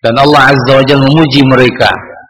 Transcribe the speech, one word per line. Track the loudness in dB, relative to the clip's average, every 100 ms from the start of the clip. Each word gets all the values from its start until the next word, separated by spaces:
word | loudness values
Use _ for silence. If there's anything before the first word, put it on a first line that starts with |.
dan | -2 0
Allah | 0 2 2 0
Azza | 0 0
wa | 2
Jalla | 0
memuji | 2 0 0 0
mereka. | 0 2 0 0 -4 -4 -10 -20 -20